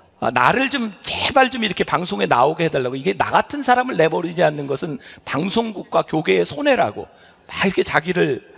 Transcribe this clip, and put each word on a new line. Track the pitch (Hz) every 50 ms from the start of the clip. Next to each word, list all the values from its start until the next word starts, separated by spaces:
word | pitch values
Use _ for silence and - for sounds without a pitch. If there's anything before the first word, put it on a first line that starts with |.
| _ _ _ -
아, | - -
나를 | - 120 - - 175 240 269 262
좀 | 269 277 233 220 185 -
제발 | - - - - - - 254 269 262 247
좀 | 254 247 220
이렇게 | 208 160 - 190
방송에 | - - 143 180 165 196 202 202
나오게 | - 139 120 127 147 160 160 170
해달라고, | 160 147 143 127 123 127 135
이게 | 135 180 196
나 | 160 - -
같은 | - 175 220 - - 294 269
사람을 | - 247 247 247 254 247
내버리지 | 175 156 160 160 180 170 170 170 160 170
않는 | 156 151 147 143 135
것은 | 139 131 - 160 143 - - - - - -
방송국과 | - - 135 165 196 185 226 233 226 214 - - - - 165
교계의 | 160 - - 156 156 180 190 185 175
손해라고 | - - 285 285 294 269 220 160 107 104 113 - - - _ - - _ _ _ -
막 | - - -
이렇게 | 196 185 - 175
자기를 | - - 147 151 175 180 180 170 156 131 - - - -